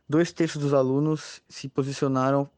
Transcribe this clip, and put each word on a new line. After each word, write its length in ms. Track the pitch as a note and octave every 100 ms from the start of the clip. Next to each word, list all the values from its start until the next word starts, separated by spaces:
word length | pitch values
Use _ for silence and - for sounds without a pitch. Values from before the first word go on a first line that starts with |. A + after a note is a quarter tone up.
| -
dois 280 | D3+ F3
terços 280 | - E3 D3+
dos 120 | C#3+
alunos 680 | C#3 C3 C3+ D3+ D#3 - - -
se 220 | - C#3
posicionaram 840 | - C3+ C3+ C#3 C3 C3 C#3 C#3+